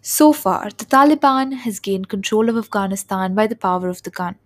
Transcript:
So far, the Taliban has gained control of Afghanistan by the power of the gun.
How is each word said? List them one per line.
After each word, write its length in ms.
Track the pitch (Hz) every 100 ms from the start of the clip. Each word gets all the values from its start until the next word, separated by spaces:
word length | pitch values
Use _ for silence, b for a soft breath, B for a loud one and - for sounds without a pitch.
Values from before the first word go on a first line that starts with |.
So 300 | - - 202
far, 380 | 196 190 180 208
the 160 | - -
Taliban 640 | 269 294 302 277 262 269
has 260 | 262 240 190
gained 300 | - 190 190
control 400 | 202 - 220 233
of 80 | 226
Afghanistan 800 | 214 208 196 196 - 190 190 190
by 100 | 214
the 80 |
power 340 | 226 190 180 180
of 140 | 180
the 80 | -
gun. 240 | - 180 190